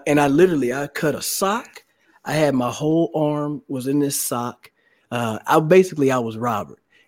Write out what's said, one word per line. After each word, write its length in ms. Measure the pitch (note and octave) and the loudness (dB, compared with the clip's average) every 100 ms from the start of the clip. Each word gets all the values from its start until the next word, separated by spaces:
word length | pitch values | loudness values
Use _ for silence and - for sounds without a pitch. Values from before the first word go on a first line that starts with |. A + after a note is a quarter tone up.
| - | 0
and 140 | D3 | 2
I 80 | C#3+ | 4
literally, 440 | C#3+ F#3 D#3 A#2+ | 4 4 4 -2
I 140 | C3 C#3+ | -4 -6
cut 280 | - D#3 - | -4 -2 -2
a 60 | |
sock. 640 | - - G3 A3 - - - _ _ _ | -6 -4 -2 -4 -8 -20 -20 _ _ _
I 80 | - | -6
had 200 | D3 D3+ | 0 2
my 160 | C3 B2 | 2 -2
whole 400 | A#2 D3+ E3 E3 | -2 0 0 0
arm 480 | D#3 D3+ D3 D3 C#3+ - | 0 0 -2 -4 -8 -8
was 200 | C#3 B2+ | -8 -2
in 100 | C#3+ | 0
this 220 | C#3+ C#3 | 0 -2
sock. 500 | - B2 B2 - - _ _ _ - | -4 -6 -6 -10 -18 _ _ _ -10
Uh, 280 | A#2+ A#2 A2 - | -6 -4 -4 0
I 120 | D#3+ | 2
basically, 500 | D#3 F#3 F#3 D#3 C3+ | 6 6 4 2 0
I 60 | B2+ | 2
was 180 | A2+ A2 | -2 -4
Robert. 420 | A#2+ G#2 D#2+ - _ _ | -4 -4 -6 -14 _ _